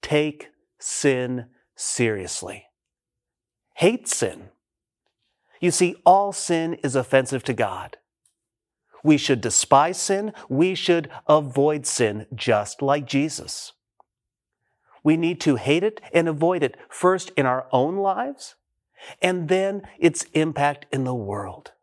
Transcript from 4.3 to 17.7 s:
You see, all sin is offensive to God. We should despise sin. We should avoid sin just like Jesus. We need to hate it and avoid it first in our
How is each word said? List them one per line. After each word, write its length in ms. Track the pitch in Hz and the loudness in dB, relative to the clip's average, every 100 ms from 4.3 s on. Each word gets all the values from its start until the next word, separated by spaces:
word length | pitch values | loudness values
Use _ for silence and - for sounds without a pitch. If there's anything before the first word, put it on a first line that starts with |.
| 85 95 _ _ _ _ _ _ _ _ _ _ _ | -6 -18 _ _ _ _ _ _ _ _ _ _ _
You 100 | 175 | 0
see, 260 | 165 180 - | 2 0 4
all 280 | - 190 202 | 6 6 4
sin 420 | 185 - 170 165 | -6 -2 -2 -2
is 200 | 170 143 | -4 -2
offensive 480 | 131 123 135 127 135 | -2 2 2 2 -4
to 80 | - | -4
God. 440 | 113 107 92 - - _ _ _ _ _ _ _ _ _ - | -2 -2 -4 -14 -18 _ _ _ _ _ _ _ _ _ -4
We 140 | 151 147 | 2 2
should 220 | - 127 | 4 0
despise 580 | 110 - - 139 156 185 | 2 0 4 4 4 -2
sin. 340 | - 196 214 - - | -2 -2 -2 -8 -6
We 260 | 135 180 | 0 2
should 360 | 185 - 170 151 - - | 0 2 0 0 -14 2
avoid 600 | 151 147 127 147 151 135 | 2 2 2 2 2 -4
sin 400 | - 113 104 107 | 0 0 0 -10
just 460 | 117 - 107 104 - | -8 0 0 0 -6
like 260 | 139 147 131 | 0 0 0
Jesus. 680 | 143 151 - - - - _ _ _ _ _ _ _ _ _ _ _ _ _ | -2 -2 -4 -12 -12 -14 _ _ _ _ _ _ _ _ _ _ _ _ _
We 140 | 151 160 | 2 2
need 240 | 170 175 | 2 0
to 140 | - 131 | 0 0
hate 280 | - 156 | 2 0
it 160 | 202 214 - | 0 -4 -2
and 160 | 170 170 | 0 0
avoid 340 | 151 160 180 | 0 0 0
it 140 | 147 - - | -2 -6 -20
first 420 | - 180 185 - - | 0 0 0 -4 -2
in 80 | |
our 220 | 135 127 - | 0 -2 0